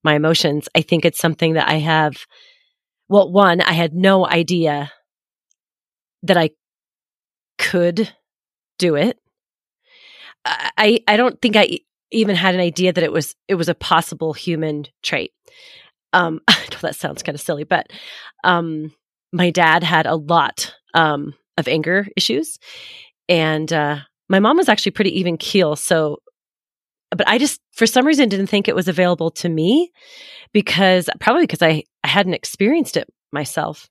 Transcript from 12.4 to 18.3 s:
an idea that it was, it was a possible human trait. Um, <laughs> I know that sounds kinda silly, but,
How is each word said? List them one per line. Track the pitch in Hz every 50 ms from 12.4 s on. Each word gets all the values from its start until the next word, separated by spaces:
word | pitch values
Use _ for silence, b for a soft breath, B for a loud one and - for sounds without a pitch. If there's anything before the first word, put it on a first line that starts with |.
| 185 190 180
an | 185
idea | 180 175 - - 185 185
that | 165 180 165
it | 151
was, | - 160 143 - - _ _ -
it | 190
was | 170 165 170
a | 156
possible | _ - - 180 165 165 - 165 - 165 160 147
human | - - 175 165 151 160 156 151 147 147 - _ _
trait. | - - 170 139 - - _ _ B B B B B B B B B B B _ _ _
Um, | - 180 175 165 160 160 _
<laughs> | -
I | - - - -
know | - -
that | - 143 147
sounds | - - 147 143 -
kinda | - - 143 147
silly, | - - 156 143 156
but, | _ 185 - - _ B B B B B B B B